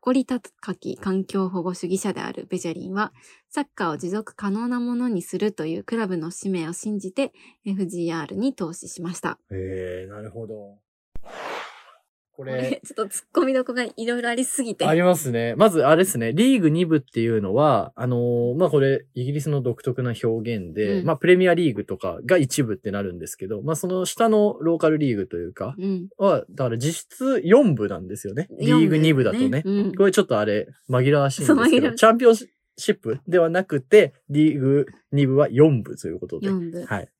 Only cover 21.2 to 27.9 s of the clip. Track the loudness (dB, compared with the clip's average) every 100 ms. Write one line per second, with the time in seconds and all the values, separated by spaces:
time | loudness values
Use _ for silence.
21.2 | 4 4 6 4 2 -2 -8 -6 -6 -8
22.2 | 0 2 2 0 -2 -4 -6 -6 -6 -8
23.2 | -14 -12 -10 -8 -6 -6 -4 -4 -6 0
24.2 | 2 4 2 0 -2 2 2 2 0 -2
25.2 | -4 -6 -8 -8 -10 -6 -6 -6 -8 0
26.2 | 2 2 -2 -6 -4 -2 -4 -4 -12 -6
27.2 | -2 -2 6 6 6 2 -2